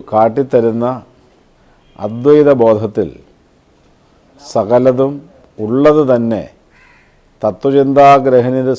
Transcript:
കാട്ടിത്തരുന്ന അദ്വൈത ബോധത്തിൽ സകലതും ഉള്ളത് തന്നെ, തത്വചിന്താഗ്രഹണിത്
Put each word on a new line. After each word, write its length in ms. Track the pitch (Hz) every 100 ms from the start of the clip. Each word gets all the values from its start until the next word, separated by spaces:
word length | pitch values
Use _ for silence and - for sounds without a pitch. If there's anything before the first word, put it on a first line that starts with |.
| -
കാട്ടിത്തരുന്ന 760 | 110 113 120 131 127 113 113 120 127 - _ _ _ _ _ _ _ _ - 107
അദ്വൈത 460 | 117 135 151 147 131
ബോധത്തിൽ 480 | 113 107 110 107 85 - _ _ _ _ _ _ _ _ _ _ _ _ -
സകലതും 600 | 120 101 123 127 127 135 143 160 _ _ - 107
ഉള്ളത് 360 | 131 151 151 135
തന്നെ, 300 | 120 117 104 69 _ _ _ _ _ _ _ _ _
തത്വചിന്താഗ്രഹണിത് 1300 | 107 90 139 139 135 139 139 139 131 127 127 131 131